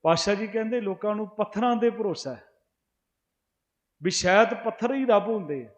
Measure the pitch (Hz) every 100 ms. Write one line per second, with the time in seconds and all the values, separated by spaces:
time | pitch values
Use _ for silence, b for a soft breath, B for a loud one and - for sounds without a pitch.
0 | 160 170 196 202 214 220 220 240 202 190
1 | 208 208 208 - 202 196 240 233 233 226
2 | 208 156 139 117 _ _ _ _ _ _
3 | _ _ _ _ _ _ _ _ _ _
4 | 160 180 180 190 226 220 233 - 233 269
5 | 262 208 190 220 156 143 117